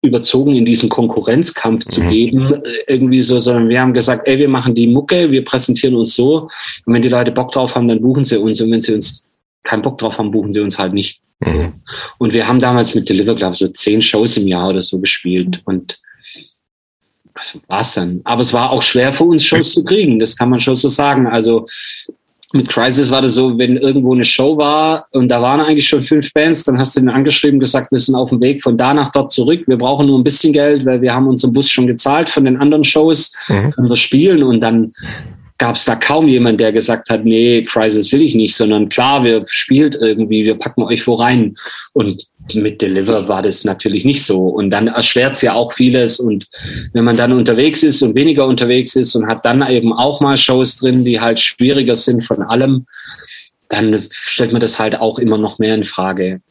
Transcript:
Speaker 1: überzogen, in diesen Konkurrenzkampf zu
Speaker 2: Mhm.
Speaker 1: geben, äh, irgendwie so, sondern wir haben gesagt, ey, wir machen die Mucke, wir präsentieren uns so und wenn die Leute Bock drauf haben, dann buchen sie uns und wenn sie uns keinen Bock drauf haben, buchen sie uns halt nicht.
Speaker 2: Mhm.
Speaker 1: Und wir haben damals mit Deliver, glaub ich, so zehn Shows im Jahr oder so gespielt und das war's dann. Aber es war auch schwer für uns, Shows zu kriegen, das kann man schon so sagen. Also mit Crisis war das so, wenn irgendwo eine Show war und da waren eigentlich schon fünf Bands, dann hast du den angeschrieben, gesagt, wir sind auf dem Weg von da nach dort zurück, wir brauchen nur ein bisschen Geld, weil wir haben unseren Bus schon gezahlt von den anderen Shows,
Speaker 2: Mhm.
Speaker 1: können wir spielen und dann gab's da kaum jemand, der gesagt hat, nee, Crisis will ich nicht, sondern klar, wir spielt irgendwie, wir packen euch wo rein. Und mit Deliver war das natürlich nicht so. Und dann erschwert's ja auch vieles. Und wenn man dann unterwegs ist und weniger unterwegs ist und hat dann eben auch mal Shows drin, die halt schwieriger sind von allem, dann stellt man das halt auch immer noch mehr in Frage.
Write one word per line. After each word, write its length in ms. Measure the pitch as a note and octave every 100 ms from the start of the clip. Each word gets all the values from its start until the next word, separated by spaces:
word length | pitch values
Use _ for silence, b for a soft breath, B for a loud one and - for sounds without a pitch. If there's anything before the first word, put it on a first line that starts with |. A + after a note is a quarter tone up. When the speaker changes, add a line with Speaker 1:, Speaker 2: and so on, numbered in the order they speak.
Speaker 1:
überzogen, 520 | C#3 A#2+ - C3 C#3 C3
in 100 | A#2
diesen 240 | A2+ A2
Konkurrenzkampf 960 | - A#2 A2+ G#2+ B2+ F3+ - A2+ A2+ -
zu 160 | -
Speaker 2:
Mhm. 80 | F2
Speaker 1:
geben, 440 | A2 A#2 C3 C3+
äh, 60 | C#4+ - - -
irgendwie 340 | C3 B2+ B2+
so, 160 | B2 B2
sondern 300 | A#2 A#2+ A#2
wir 100 | B2
haben 140 | B2+
gesagt, 340 | B2 A2+ A#2+ -
ey, 120 | C3+
wir 100 | C#3+
machen 240 | C3 A#2+
die 140 | A#2 A#2
Mucke, 420 | B2 C#3+ F3+ E3+
wir 160 | C3+ C3
präsentieren 500 | B2+ B2+ A#2+ C3+ B2
uns 200 | A2+ -
so 340 | B2+ D#3 D#3+ B B B -
und 80 |
wenn 100 | A#2
die 40 | B2
Leute 240 | B2 A#2
Bock 200 | B2+ B2
drauf 240 | C3+ B2+ B2+
haben, 120 | A#2+
dann 140 | A2+
buchen 220 | A#2+ C3+
sie 160 | B2+ A2+
uns 200 | A2 G#2+
und 120 | A2+
wenn 100 | A2+
sie 140 | A#2 G#2+
uns 280 | - - _ _ _ _
keinen 220 | - A2
Bock 160 | C3+ C3
drauf 180 | A#2 -
haben, 140 | G#2+
buchen 220 | A2 G2+
sie 60 | G2+
uns 200 | G#2 G2
halt 140 | F#2
nicht. 280 | G2 G2 - _ _
Speaker 2:
Mhm. 320 | - D2+ E2+ - - B B -
Speaker 1:
Und 160 | A#2
wir 140 | A2+ G#2+
haben 100 | B2+
damals 380 | B2 B2 A2+ A2+
mit 140 | F#2
Deliver, 260 | G2 G#2 A2+
glaub 180 | F#2
ich, 60 | F2+
so 80 | F#2+
zehn 340 | - - G#2+
Shows 360 | G#2 G#2+ A2+ -
im 100 | G2
Jahr 220 | F2+ F#2
oder 120 | F#2+
so 160 | F2+ F#2
gespielt 640 | F#2+ - F2+ F#2 F#2 F2+ -
und 340 | F#2 - - B B B B B _ _ _ _ _ _ _ _ -
das 240 | - - _
war's 260 | G2 A#2
dann. 280 | - F2 F2+
Aber 180 | G#2+ A#2+
es 120 | B2+
war 180 | B2 C3
auch 100 | B2+
schwer 320 | - B2 C3
für 120 | C#3 E3+
uns, 200 | D#3+ -
Shows 280 | E3 D#3
zu 100 | -
kriegen, 360 | D3 G3 F3 A2+
das 160 | A2+ -
kann 140 | B2
man 100 | B2
schon 160 | C3+ B2+
so 140 | C#3
sagen. 380 | - C#3+ C3+ B2
Also 400 | A#2 A2 A2+ A2+ B B B B - _ _ -
mit 140 | C3+ B2+
Crisis 420 | A#2+ B2 B2+ C3
war 120 | C3
das 140 | C3 A2+
so, 220 | C3 A#2
wenn 200 | B2 B2+
irgendwo 360 | C3+ C3+ B2+
eine 120 | B2+ A2
Show 320 | - C3+ D3+
war 500 | D3 D3+ D#3 D#3+ -
und 180 | C3+ B2+
da 120 | A#2+
waren 200 | B2 C#3+
eigentlich 260 | D#3 D3+ C#3
schon 160 | D3
fünf 300 | C3 D#3 D3
Bands, 320 | D3+ D#3 D#3 -
dann 120 | B2+
hast 160 | C3
du 60 | -
den 80 | B2+
angeschrieben, 540 | B2+ C#3 C#3+ D3 C#3
gesagt, 320 | B2+ C3+ B2+
wir 60 | B2+
sind 140 | B2+
auf 160 | B2+ B2+
dem 120 | B2
Weg 200 | B2 C#3
von 160 | - A#2
da 160 | B2+
nach 160 | D3 C#3
dort 220 | C#3+ C#3
zurück, 320 | - B2 F3 -
wir 100 | B2
brauchen 300 | B2 C#3 C#3+
nur 120 | C3
ein 40 | C#3
bisschen 260 | C#3 D#3+
Geld, 340 | D3 C#3+ D3 C3
weil 160 | B2+
wir 120 | B2
haben 140 | A#2+ C3+
unseren 260 | B2+ B2+
Bus 160 | B2 C3+
schon 180 | - B2
gezahlt 420 | A#2+ C#3 D3+ E3
von 140 | -
den 140 | C3+ B2+
anderen 260 | C#3+ D3+
Shows, 480 | D3 D#3 D#3 D3 - B B
Speaker 2:
Mhm. 240 | G2 A#2
Speaker 1:
können 180 | C#3+ B2
wir 60 | A#2+
spielen 480 | - C3 F3+ E3+
und 160 | C3+ A#2
dann 320 | A2+ A2+ A2 B B B B B B _
gab's 280 | C3+ C3+ -
da 100 | A2+
kaum 320 | - D3+ D#3
jemand, 320 | B2+ A#2+ A2
der 120 | A2+
gesagt 380 | A2 A2 A2+ -
hat, 120 | A2+
nee, 380 | A2+ A2+ A#2+ A#2+
Crisis 500 | A#2 A#2+ A2 G#2+ F#2+
will 120 | C#3
ich 100 | D#3
nicht, 220 | A2+ G#2+ -
sondern 340 | A2 G#2+ G#2
klar, 340 | - B2+ C#3+
wir 200 | B2 A2+ -
spielt 480 | - - C3 D3+
irgendwie, 500 | C#3+ A2+ A2 G#2+ G#2+
wir 120 | G#2+ G#2+
packen 260 | - -
euch 240 | A2 A#2+ -
wo 80 |
rein. 420 | A#2 A#2+ B2+ G#2 G2 B B B
Und 320 | - G#2 F#2 - _ -
mit 300 | A2 G#2 -
Deliver 460 | G2+ F#2+ G2 G#2+ F#2+
war 160 | F#2+
das 200 | G2 F#2
natürlich 400 | G#2 F#2 G#2+ G2
nicht 200 | C3 C#3
so. 240 | - F#2+ F#2
Und 240 | - G2+
dann 160 | G2+ A2+
erschwert's 560 | A#2+ A#2 - C3 C3
ja 100 | A#2+
auch 180 | A2+ A#2
vieles. 480 | - B2+ B2 A#2 A#2
Und 280 | B2 G2+ - B B B B
wenn 100 | A#2
man 120 | A#2 A2+
dann 160 | A#2+
unterwegs 520 | B2+ A#2+ A2+ D3+ D#3
ist 180 | D#3 C3+
und 140 | B2 A2+
weniger 320 | D3 C#3+ C3+
unterwegs 480 | B2+ A#2+ B2 B2 C3+
ist 180 | A#2+
und 140 | A2+ A2
hat 180 | A2+ A#2+
dann 160 | C3 C3+
eben 240 | B2 A2+
auch 260 | A2+ C3 C#3+
mal 160 | C#3+ C3+
Shows 420 | - B2+ B2+ -
drin, 280 | C3 B2+ B2
die 160 | A2+
halt 180 | A#2 A2+
schwieriger 560 | - - B2+ C#3 B2+ A#2
sind 280 | - B2
von 180 | A#2+ B2
allem, 460 | G2 A#2 C3+ C3 B2+ B B B B B B _ _
dann 380 | G#2+ A2 G#2+ -
stellt 440 | - - - A2+
man 80 | A#2
das 180 | A2+ -
halt 200 | A2 G#2+
auch 200 | A2 G#2+
immer 180 | A#2+ G#2+
noch 220 | G#2+ -
mehr 160 | A2 A2
in 80 |
Frage. 580 | G2+ - F#2+ F#2+ F#2 F#2 _